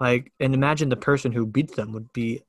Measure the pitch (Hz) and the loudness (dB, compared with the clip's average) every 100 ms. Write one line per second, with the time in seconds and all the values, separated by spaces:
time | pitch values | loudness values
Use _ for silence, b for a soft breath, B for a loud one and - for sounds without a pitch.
0 | 127 123 - - 135 131 143 151 143 123 | 0 0 -2 -2 0 2 2 2 0 0
1 | - 143 123 117 110 123 156 - 110 110 | 2 2 0 -2 0 0 -2 -4 -8 -10
2 | 110 123 113 123 | -10 -6 -4 -6